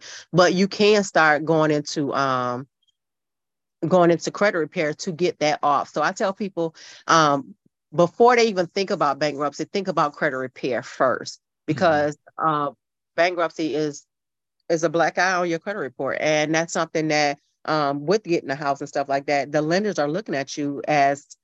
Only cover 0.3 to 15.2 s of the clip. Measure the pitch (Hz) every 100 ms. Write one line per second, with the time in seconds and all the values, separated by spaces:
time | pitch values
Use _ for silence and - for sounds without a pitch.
0.3 | 160 175 180 196 - 208 214 190 170 156
1.3 | 147 156 160 156 147 143 165 139 131 135
2.3 | 127 123 123 139 _ _ _ _ _ _
3.3 | _ _ _ _ - 160 185 170 165 -
4.3 | - 208 175 151 185 151 151 - 156 175
5.3 | - 151 143 143 139 - 160 156 190 202
6.3 | 190 202 170 165 - - - - 160 151
7.3 | 143 - - _ _ _ 156 170 - 240
8.3 | 240 226 180 175 202 190 190 147 147 151
9.3 | 139 147 143 156 202 190 156 147 - -
10.3 | 131 131 - 147 117 - - 131 107 -
11.3 | - _ _ - 151 175 147 147 151 _
12.3 | - 160 151 143 - _ _ _ - 175
13.3 | 170 165 - 156 143 151 147 _ _ _
14.3 | _ _ _ - 170 160 165 160 -